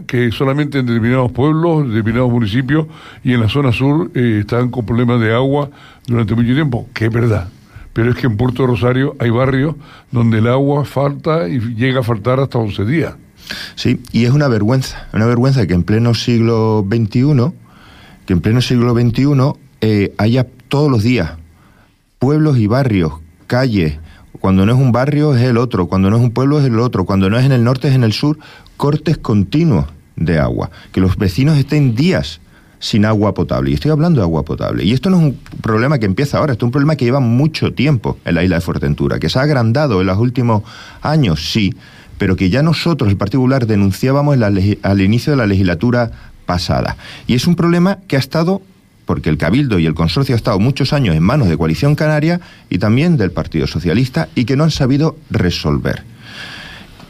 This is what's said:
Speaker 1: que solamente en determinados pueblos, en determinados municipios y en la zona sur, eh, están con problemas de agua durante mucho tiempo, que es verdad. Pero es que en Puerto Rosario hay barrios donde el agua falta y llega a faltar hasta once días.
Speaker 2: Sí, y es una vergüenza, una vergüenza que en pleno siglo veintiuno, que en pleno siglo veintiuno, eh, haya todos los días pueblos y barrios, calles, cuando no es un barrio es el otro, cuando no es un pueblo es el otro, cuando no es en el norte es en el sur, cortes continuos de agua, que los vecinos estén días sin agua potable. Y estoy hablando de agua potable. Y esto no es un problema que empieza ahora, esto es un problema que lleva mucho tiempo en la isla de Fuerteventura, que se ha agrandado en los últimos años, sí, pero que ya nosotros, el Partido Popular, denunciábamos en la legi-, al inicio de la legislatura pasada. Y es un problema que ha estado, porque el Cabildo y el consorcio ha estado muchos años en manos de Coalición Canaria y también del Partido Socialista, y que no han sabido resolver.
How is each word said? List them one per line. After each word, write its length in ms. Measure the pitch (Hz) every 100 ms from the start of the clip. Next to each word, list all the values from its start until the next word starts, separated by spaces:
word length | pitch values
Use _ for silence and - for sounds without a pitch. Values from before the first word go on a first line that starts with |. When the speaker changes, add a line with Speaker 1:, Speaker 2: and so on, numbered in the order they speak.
| 160
Speaker 1:
que 240 | 123 120
solamente 480 | 107 135 139 147 131
en 60 | 127
determinados 480 | 117 117 131 123
pueblos, 500 | 123 147 160 170 156
en 60 | 135
determinados 420 | 110 110 117 123
municipios 560 | 120 110 123 127 151 156 - - -
y 120 | 131
en 80 | 123
la 80 | 107
zona 240 | 143 135
sur, 360 | 113 135 151 180 135
eh, 220 | 120 107
están 300 | 104 120 123
con 160 | 127 104
problemas 340 | 120 123 120
de 140 | 110
agua 380 | 113 135 143 143 - - - -
durante 280 | 117 104 113
mucho 180 | 120
tiempo, 340 | 135 151 117 104
que 140 | - 110
es 40 |
verdad. 380 | 113 117 98 - - - - -
Pero 200 | - 117
es 40 | 120
que 120 | 131
en 100 | 104
Puerto 280 | 123 123 131
Rosario 520 | 113 123 127 143 -
hay 100 | 120
barrios 460 | 113 131 131 151 156 - - -
donde 280 | 123 117 113
el 100 | 117
agua 380 | 131 139 143 135
falta 640 | 131 143 139 160 160 175
y 100 | 139
llega 400 | 113 110 131 127
a 40 |
faltar 360 | 113 110 113 131
hasta 200 | 135 123
once 260 | 110 87 101
días. 300 | 160 - - - - - - - -
Speaker 2:
Sí, 240 | 117 127 -
y 100 | 117
es 80 | 120
una 160 | 147 143
vergüenza, 600 | 110 104 135 131 - -
una 140 | 101 113
vergüenza 420 | 120 131 135 90
que 60 |
en 100 | 90
pleno 300 | 85 107 117
siglo 720 | 113 - 117 113 113 110 107 98
veintiuno, 640 | 117 110 123 139 139 131 - - - - - - - -
que 60 |
en 80 | 87
pleno 220 | 104 123
siglo 320 | 120 127 120
veintiuno, 640 | 117 120 113 143 139 135 - - _
eh, 320 | 110 104 95 -
haya 300 | 104 127 123 - -
todos 200 | 139 151
los 140 | 120
días 280 | 110 123 80 - - _ _ _ _ _ _ _
pueblos 380 | 127 151 156 127
y 100 | 104
barrios, 480 | 123 127 98 78 - - - -
calles, 500 | 123 131 101 80 73 - - - -
cuando 260 | 95 95 101
no 60 |
es 80 | 127
un 140 | 131
barrio 420 | 117 135 147 151 123
es 80 |
el 140 | 127 117
otro, 300 | 123 104 85
cuando 220 | 92 95
no 60 | 117
es 80 |
un 80 | 120
pueblo 300 | 117 139 147
es 40 | 135
el 140 | 113
otro, 240 | 120 101
cuando 260 | 90 98 95
no 80 | 117
es 80 | 131
en 60 |
el 140 | 127 117
norte 240 | 131 151
es 60 | 131
en 100 | 113
el 80 |
sur, 260 | 107 147 151 - - - -
cortes 400 | 143 147 170 -
continuos 720 | - 104 90 151 165 92 69 - - -
de 240 | 80 80
agua, 320 | 65 55 50 - -
que 80 | 98
los 160 | 92 95
vecinos 400 | 98 - 139 151
estén 380 | - 151 135 110
días 440 | 165 117 71 - - - - -
sin 240 | - 110
agua 300 | 107 107 104
potable. 380 | 90 76 64 67
Y 20 |
estoy 180 | 71 147
hablando 300 | 151 170 147
de 20 |
agua 220 | 85 80 76
potable. 400 | 67 50 58 78
Y 80 |
esto 160 | 131 190
no 80 | 185
es 60 |
un 160 | 151 117 - -
problema 380 | - 110 131 143
que 60 | 104
empieza 320 | 92 143 -
ahora, 160 | 139
esto 120 | 127 120
es 20 |
un 40 |
problema 240 | 143 143 156
que 80 |
lleva 160 | 120 139
mucho 540 | 117 120 156 - 92
tiempo 440 | - 139 131 69 65
en 120 | - 85
la 80 |
isla 120 | 92 82
de 60 |
Fuerteventura, 580 | 85 78 73 73 69 58
que 80 | 76
se 100 | 131
ha 40 |
agrandado 580 | 123 139 113 131 151 92
en 80 | 92
los 100 | 95
últimos 460 | 123 123 120 107 - - - -
años, 500 | 131 160 113 78 -
sí, 240 | 113 98 - - - - -
pero 200 | 98 90
que 140 | 92
ya 100 | 123
nosotros, 480 | 160 156 175 151 110
el 80 | 98
Partido 240 | 101 131
Popular, 240 | 127 135 113
denunciábamos 720 | 104 98 92 127 139 147 135
en 40 |
la 120 | 104
legi-, 260 | 98 98 101
al 180 | 98 98
inicio 320 | 95 120 151
de 40 | 139
la 100 | 104
legislatura 640 | 95 95 82 120 120 117 - - - -
pasada. 500 | 87 - 65 - - - - -
Y 80 |
es 140 | 123 170
un 80 | 175
problema 420 | 175 175 185 - -
que 80 | 139
ha 40 |
estado, 420 | - 160 165 196 - _ _ _ -
porque 240 | 71 76
el 80 | 76
Cabildo 420 | 76 123 143 92
y 80 | 80
el 80 | 80
consorcio 400 | 82 143 135 117
ha 20 |
estado 220 | - 98
muchos 340 | 117 - -
años 220 | 147 110 78
en 80 |
manos 260 | 90 151 95
de 80 | 78
Coalición 380 | 82 80 143 147
Canaria 440 | 156 151 160 175 - - -
y 80 | -
también 400 | 107 120 175 151
del 140 | 92
Partido 340 | 80 - 80 67
Socialista, 640 | 80 82 101 131 165 160 -
y 100 | 117
que 100 | 139
no 80 |
han 80 | 156
sabido 460 | - 127 139 160 - -
resolver. 720 | 101 87 - 78 69 62 - - - - - - - - - - -